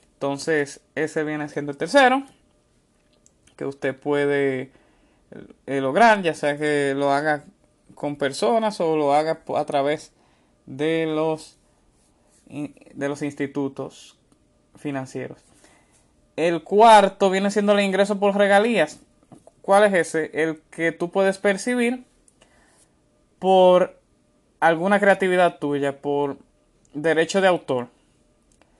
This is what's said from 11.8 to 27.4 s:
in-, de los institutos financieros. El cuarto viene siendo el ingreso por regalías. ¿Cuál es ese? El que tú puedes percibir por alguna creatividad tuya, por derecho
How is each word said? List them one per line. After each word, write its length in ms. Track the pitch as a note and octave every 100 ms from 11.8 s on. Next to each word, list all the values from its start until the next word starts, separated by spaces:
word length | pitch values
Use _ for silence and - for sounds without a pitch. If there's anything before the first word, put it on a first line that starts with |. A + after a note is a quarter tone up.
| _ _ _ _ _ _ _
in-, 260 | C#3 D3 - -
de 160 | - C#3+
los 140 | C#3+
institutos 960 | D3 C#3+ C#3 C#3 C#3 C#3 C3+ - - _ _ _ _ _ _
financieros. 640 | _ D3+ C#3 C3 C3 B2+ - _ _ _ _ _ _ _ _ _
El 300 | - E3+ E3+
cuarto 680 | - G3 A3+ G#3+ G3+ G3 G3
viene 220 | F#3+ G3+
siendo 220 | G#3 G3+
el 100 | G3+
ingreso 340 | G3+ F#3+ G3+ G3+
por 180 | G3+ G3
regalías. 640 | G3+ G3+ A3+ A3 D3+ - _ _ _ - _ _
¿Cuál 220 | - G3
es 100 | G#3
ese? 360 | F#3+ D#3+ D#3+ D#3
El 260 | - D#3+ D#3 _
que 220 | - E3
tú 180 | D#3+ F3
puedes 280 | G3 F#3+ F#3+
percibir 680 | G#3 F#3+ - B3 A#3+ B3+ - _ _ _ _ _ _ _ _ _ _ _ _ _
por 600 | F#3 F#3+ F#3 F3+ F3+ - _ _ _ _ _ _
alguna 400 | D#3+ D#3+ F#3 G3+
creatividad 580 | G3+ F#3+ F#3+ F3+ F3 E3+
tuya, 440 | D3 C#3+ C#3 C#3
por 340 | C#3+ C#3+ C#3+ - _ _ _ _ _
derecho 480 | C#3+ D#3 D#3 E3 G3